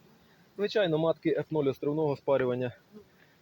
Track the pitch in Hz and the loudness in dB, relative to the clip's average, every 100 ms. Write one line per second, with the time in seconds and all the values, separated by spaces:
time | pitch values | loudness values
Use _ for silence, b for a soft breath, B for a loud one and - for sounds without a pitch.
0 | - _ _ b b - 202 220 180 151 | -20 _ _ b b -6 -2 0 2 2
1 | 165 - 165 143 - 156 139 123 143 151 | 0 0 0 -2 -2 -2 0 -2 -2 -2
2 | 151 135 - 135 127 123 123 - _ 214 | -2 -2 0 0 2 -2 -4 -8 _ -20
3 | - b b b | -20 b b b